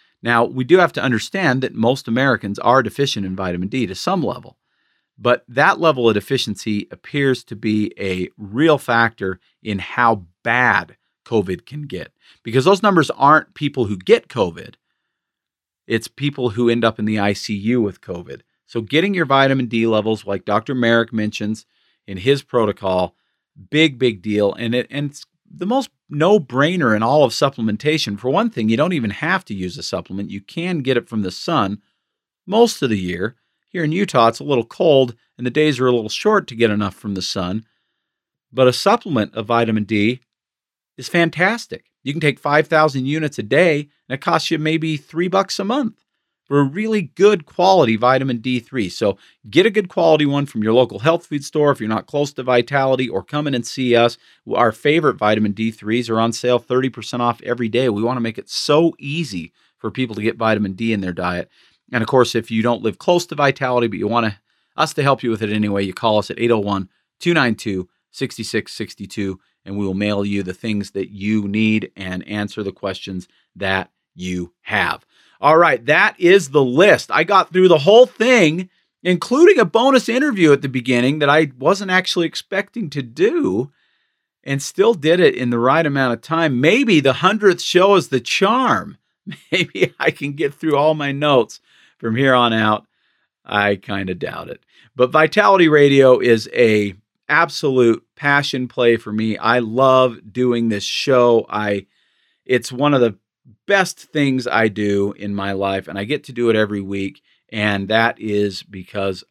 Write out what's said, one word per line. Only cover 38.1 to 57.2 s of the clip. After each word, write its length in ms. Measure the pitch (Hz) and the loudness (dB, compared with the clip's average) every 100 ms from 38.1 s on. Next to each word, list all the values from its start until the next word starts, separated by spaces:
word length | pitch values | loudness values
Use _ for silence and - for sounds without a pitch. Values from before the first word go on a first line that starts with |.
| _ _ _ _ | _ _ _ _
But 160 | 127 127 | 0 2
a 60 | |
supplement 640 | - 196 233 202 123 101 113 | 2 0 0 0 -2 -2 -6
of 100 | 107 | -2
vitamin 400 | 117 113 107 101 | 0 0 -2 -2
D 340 | 107 107 123 _ _ _ _ _ _ _ - | 0 0 -2 _ _ _ _ _ _ _ -18
is 100 | 127 | -4
fantastic. 840 | 175 165 160 185 233 - - _ _ | -2 0 0 -2 -2 -10 -16 _ _
You 80 | 131 | -8
can 100 | 151 | -2
take 180 | 147 - | -2 -2
five 280 | 143 151 151 | 0 0 2
thousand 380 | 156 156 131 131 | 2 2 0 -4
units 340 | 156 151 - | -4 -6 -8
a 40 | |
day 360 | 104 135 180 147 147 _ - | -2 2 2 0 -6 _ -12
and 80 | 135 | -8
it 60 | |
costs 300 | - 165 - | -2 -2 -2
you 60 | 160 | -2
maybe 380 | 156 160 160 147 | -2 -2 -4 -6
three 320 | - 160 180 | -8 -6 -2
bucks 300 | 190 190 - | -2 -2 -6
a 40 | |
month, 400 | 196 269 247 - _ _ _ _ _ | -4 -2 -4 -8 _ _ _ _ _
for 120 | 143 | 0
a 40 | |
really 380 | 139 165 220 214 | 0 -2 -2 -2
good 440 | 151 - 202 196 - | -4 2 2 2 -4
quality 520 | - 185 185 120 110 | 0 4 4 4 2
vitamin 400 | 123 131 135 120 | 2 2 0 -4
D 220 | 127 123 | -4 -6
three. 280 | - 131 92 | -6 -6 -6
So 280 | - 104 95 _ _ 110 | -2 -4 -4 _ _ 0
get 160 | 143 214 | 2 2
a 40 | |
good 200 | 208 185 | 0 -2
quality 360 | - 165 156 143 | 0 2 4 2
one 200 | 143 139 | 0 -2
from 180 | 113 | -4
your 100 | 110 | 2
local 260 | 120 120 101 | 2 2 0
health 260 | 143 170 - | 0 0 -4
food 180 | 147 | -8
store 280 | 143 156 147 | -6 0 0
if 80 | 135 | 0
you're 100 | 110 | -2
not 180 | 110 - | -4 -4
close 240 | 147 143 | -6 -4
to 100 | - | -6
Vitality, 640 | 127 123 120 139 135 131 127 | 0 0 0 -2 0 0 -2
or 120 | 95 | -6
come 260 | - - 147 | -6 -6 -4
in 60 | |
and 140 | 127 117 | -4 -6
see 280 | - 123 117 | -6 2 4
us. 220 | 117 - _ _ - | 2 -2 _ _ -6
Our 220 | 107 117 | 0 0
favorite 460 | - 147 160 147 - | 0 0 2 0 0
vitamin 340 | 107 107 107 | 0 2 0
D 200 | 101 113 | -2 -6
threes 380 | 110 104 120 117 | -6 -4 -4 -2
are 100 | 113 | -2
on 120 | 117 | -2
sale 280 | 113 123 120 | -2 -2 -2
thirty 300 | - 127 131 | 0 -2 -2
percent 320 | 113 - 123 | -8 -10 -4